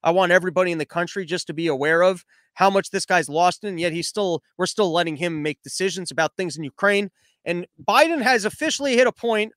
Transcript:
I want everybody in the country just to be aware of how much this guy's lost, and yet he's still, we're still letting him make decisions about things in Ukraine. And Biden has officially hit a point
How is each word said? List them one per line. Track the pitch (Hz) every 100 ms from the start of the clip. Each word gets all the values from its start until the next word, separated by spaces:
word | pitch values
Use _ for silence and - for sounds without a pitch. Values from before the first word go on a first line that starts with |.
I | 160
want | 180 180
everybody | 180 180 165 180
in | 165
the | 147
country | 170 170 196 170
just | 175 -
to |
be | 156 165
aware | 135 147 165
of | 185 185 _ _ _
how | - 190
much | 196 -
this | 196
guy's | - 180 147
lost, | 151 180 -
and | 208 175
yet | 170
he's | 165 165
still, | - 196 165 _ -
we're |
still | 180 - 196
letting | 165 165 147
him | 175 160
make | 151 147
decisions | 139 - 190 175 180
about | 139 156
things | - 180 143
in |
Ukraine. | 147 - 202 202 202 _ _ _
And | - 175 175 _ 151
Biden | 226 320 330
has | 233 247 208
officially | - 311 - 277 240
hit | 247
a |
point | - 233 214 220